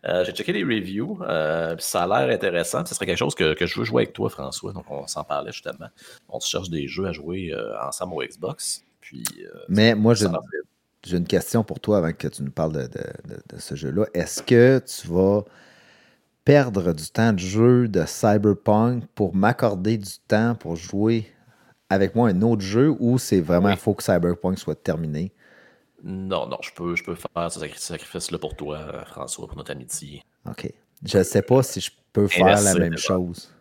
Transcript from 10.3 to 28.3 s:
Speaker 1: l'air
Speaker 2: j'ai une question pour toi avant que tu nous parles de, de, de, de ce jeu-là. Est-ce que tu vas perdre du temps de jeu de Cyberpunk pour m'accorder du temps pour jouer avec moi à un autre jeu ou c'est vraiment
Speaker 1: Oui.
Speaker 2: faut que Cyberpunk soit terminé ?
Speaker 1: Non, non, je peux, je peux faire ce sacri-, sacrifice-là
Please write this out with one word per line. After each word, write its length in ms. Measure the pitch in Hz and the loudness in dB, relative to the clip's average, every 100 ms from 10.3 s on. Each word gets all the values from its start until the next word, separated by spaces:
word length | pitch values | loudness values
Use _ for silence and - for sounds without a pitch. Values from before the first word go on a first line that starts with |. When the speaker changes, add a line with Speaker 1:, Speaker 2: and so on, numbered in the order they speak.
Speaker 1:
l'air 100 | 85 - - - _ _ _ | -2 -6 -12 -12 _ _ _
Speaker 2:
j'ai 120 | - 87 | -4 -4
une 100 | 85 | 0
question 380 | 92 - 117 | 0 0 -2
pour 160 | 110 78 | -2 -6
toi 180 | - 104 | 0 2
avant 140 | 82 | 2
que 160 | - 73 | -4 -8
tu 160 | - | -8
nous 80 | 69 | -8
parles 200 | 76 80 | -4 -2
de, 80 | 76 | -2
de, 520 | 64 - - - - | -6 -10 -12 -12 -16
de, 80 | - - - | -18 -16 -18
de 20 | |
ce 140 | - | -12
jeu-là. 320 | 71 71 80 107 | -8 -4 -2 0
Est-ce 260 | 87 80 - | -2 -4 -6
que 380 | - 120 123 135 | 4 8 8 6
tu 300 | - - - | 0 -14 -2
vas 340 | 87 95 104 104 _ - _ _ _ _ _ _ _ | 2 4 2 -2 _ -20 _ _ _ _ _ _ _
perdre 480 | - 143 127 98 87 | 6 6 6 0 0
du 160 | 78 80 | -2 -4
temps 240 | - 113 | 2 2
de 80 | 98 | 2
jeu 480 | 92 104 117 123 120 | 0 4 6 6 4
de 160 | 95 80 | 0 -2
Cyberpunk 1000 | - 110 104 104 98 - 107 117 123 - - | 2 4 6 4 2 4 4 4 0 -6 -4
pour 180 | 98 | 0
m'accorder 600 | 95 104 123 120 98 98 113 | 2 2 2 0 0 -2 -2
du 200 | 101 - _ | -4 -16 _
temps 260 | 107 117 | 2 2
pour 220 | 113 - 85 | -2 -6 -8
jouer 500 | 87 98 107 113 107 _ _ _ _ _ _ | -6 0 2 0 -4 _ _ _ _ _ _
avec 240 | 95 98 | 2 2
moi 140 | 113 120 | 4 2
à 20 | |
un 120 | 92 | 4
autre 200 | 113 110 | 2 2
jeu 320 | 95 107 147 143 | 0 2 2 2
ou 180 | 120 127 | 2 0
c'est 220 | - 98 | 2 0
vraiment 300 | 80 87 101 | 4 4 4
Speaker 1:
Oui. 60 | 98 | 2
Speaker 2:
faut 180 | - | 0
que 80 | 98 | -2
Cyberpunk 560 | - 90 87 87 90 92 | 2 2 2 0 -2 -4
soit 200 | - 78 | -6 -6
terminé ? 520 | - 80 80 76 95 _ _ _ _ _ _ _ | -4 -4 -4 -4 -6 _ _ _ _ _ _ _
Speaker 1:
Non, 420 | - 95 95 92 57 | -12 -10 -4 -4 -4
non, 120 | - | -8
je 80 | - | -12
peux, 220 | - 87 | -8 -4
je 80 | 85 | -4
peux 140 | - 82 | -6 -10
faire 340 | - 85 85 | -8 -6 -6
ce 80 | 82 | -6
sacri-, 200 | 78 - | -10 -10
sacrifice-là 580 | - 82 - 90 - | -10 -10 -10 -10 -8